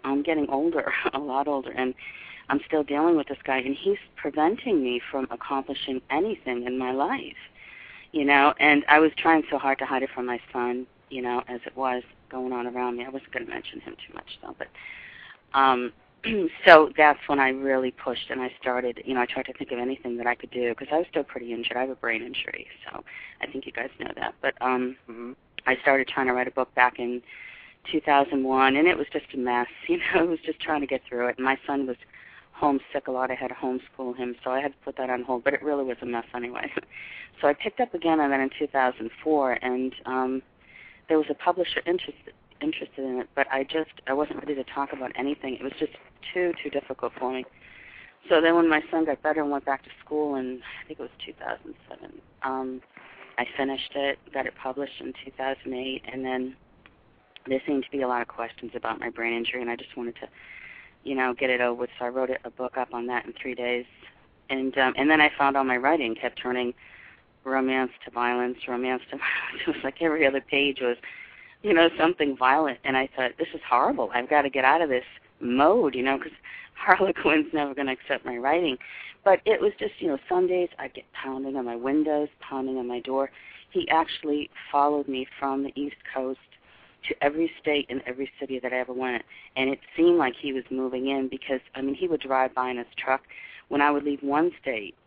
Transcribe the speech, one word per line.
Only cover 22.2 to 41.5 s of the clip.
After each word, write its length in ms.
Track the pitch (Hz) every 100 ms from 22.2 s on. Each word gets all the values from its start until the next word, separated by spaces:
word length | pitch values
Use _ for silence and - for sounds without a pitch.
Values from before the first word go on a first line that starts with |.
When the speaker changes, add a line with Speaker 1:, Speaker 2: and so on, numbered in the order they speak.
Speaker 1:
injury, 440 | 117 127 - - - - -
so 140 | - - - - -
I 40 | -
think 200 | - -
you 60 |
guys 180 | - 117 -
know 100 | - -
that. 180 | - -
But, 140 | 139 -
um, 360 | 123 127 127 131 -
Speaker 2:
Mm-hmm. 220 | 113 120 135 _ - -
Speaker 1:
I 100 | 131
started 260 | - 135 127
trying 180 | - 131
to 40 |
write 160 | 127 127
a 20 |
book 220 | 139 127
back 240 | - 123 -
in 220 | 120 123 - - - - - _ -
two 80 | 160
thousand 420 | 156 139 139 139
one, 320 | 131 131 135 139
and 120 | 170
it 80 | -
was 100 | 147
just 140 | 151 -
a 20 | 135
mess, 300 | 123 120 120 -
<laughs> 120 | -
you 100 | 170
know, 240 | - 185
it 40 | 170
was 100 | 160
just 200 | - 151
trying 200 | - 151
to 60 | 139
get 160 | 131 -
through 200 | 123 123
it. 80 | 120
And 80 |
my 140 | 131 135 -
son 200 | 139 131
was 100 | 120 - - - - -
homesick 540 | - 151 135 - 143 -
a 40 |
lot. 200 | 127 127
I 40 |
had 140 | 127 131
to 60 |
homeschool 600 | 127 135 127 - - 127 123
him, 180 | 123 120
so 80 | 131
I 100 | 131
had 120 | 143
to 60 | -
put 120 | - 135
that 140 | 127
on 120 | 123
hold, 200 | 123 123
but 80 | 135
it 80 | 139
really 220 | 143 143
was 120 | 131 120
a 40 | 123
mess 180 | 120 117
anyway. 380 | 123 120 123 - -
<laughs> 60 | - - - - - -
So 60 | 143
I 80 |
picked 240 | 147 214 -
up 140 | 247
again 240 | 175 165 160
on 120 | 143
that 100 | 135
in 100 | 135 -
two 80 | 147
thousand 440 | 139 127 - 113 -
four, 300 | 156 156 131 120
and, 320 | 127 127 131 127 -
um, 360 | 131 127 131 - _ - - - - -
there 100 | 160
was 80 | 151
a 40 |
publisher 460 | 147 -